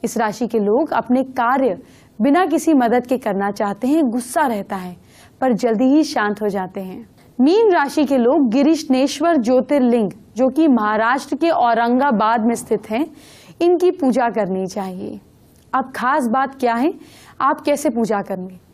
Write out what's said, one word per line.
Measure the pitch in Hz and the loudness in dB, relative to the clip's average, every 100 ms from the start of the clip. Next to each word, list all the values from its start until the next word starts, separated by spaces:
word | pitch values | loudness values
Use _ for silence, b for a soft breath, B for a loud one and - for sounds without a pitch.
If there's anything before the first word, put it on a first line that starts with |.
इस | 233 226 | -6 -4
राशि | 220 208 240 | -4 -4 -4
के | 226 | -2
लोग | 202 220 302 | 0 0 0
अपने | - 233 247 262 | -4 0 -2 -2
कार्य | - 233 269 269 180 B B B _ | -2 -2 0 0 -4 B B B _
बिना | 233 294 359 | 2 2 2
किसी | 311 320 | 0 2
मदद | 294 240 247 247 | 2 4 0 0
के | 254 | -4
करना | 226 196 202 | -2 -4 -4
चाहते | 208 208 196 254 | -4 -6 -4 0
हैं, | 311 | 2
गुस्सा | 277 226 240 339 285 | 0 -2 -4 -2 0
रहता | 214 190 196 | -2 -6 -10
है, | 180 180 b b b _ | -10 -16 b b b _
पर | 254 | -2
जल्दी | 214 240 220 262 | 0 0 2 4
ही | 285 294 | 4 2
शांत | 247 208 202 | -2 -2 -2
हो | 208 | -4
जाते | 196 185 190 | -4 -6 -10
हैं। | 185 185 226 _ b - | -12 -14 -18 _ b 0
मीन | 262 392 453 | 2 4 4
राशि | 349 277 294 269 | 4 0 0 2
के | 269 | 2
लोग | 233 311 262 | 4 4 2
गिरीशनेश्वर | 226 285 320 - 254 277 - 330 320 | 2 2 2 0 0 0 0 0 2
ज्योतिर्लिंग, | 220 254 254 294 247 233 202 - - 208 | 2 2 2 0 2 2 0 -6 -18 -2
जो | 262 | 0
कि | 269 320 | 2 2
महाराष्ट्र | 247 214 214 226 269 - 277 | 4 2 0 0 0 -4 -2
के | 339 | 0
औरंगाबाद | - 233 226 233 247 285 214 220 233 220 | 2 2 2 2 2 2 2 0 0 0
में | 233 | -2
स्थित | - 214 - | -4 -6 -4
हैं, | 220 320 B B B B B | -4 -4 B B B B B
इनकी | 339 349 359 | 0 2 2
पूजा | - 262 240 233 | 0 0 0 0
करनी | 226 190 190 190 | -2 -2 -2 -6
चाहिए। | 208 190 185 208 202 _ _ _ _ _ | -6 -8 -10 -12 -14 _ _ _ _ _
अब | 254 262 - | -4 -4 -4
खास | 240 302 240 | -2 0 0
बात | 262 269 262 | 0 -2 -2
क्या | 247 | -2
है, | 233 294 359 B B B B | 0 -2 -2 B B B B
आप | 269 262 | -2 0
कैसे | - 285 311 | -2 -2 -2
पूजा | 233 220 202 | -2 -2 -2
करेंगे? | 196 190 185 185 _ | -4 -10 -10 -16 _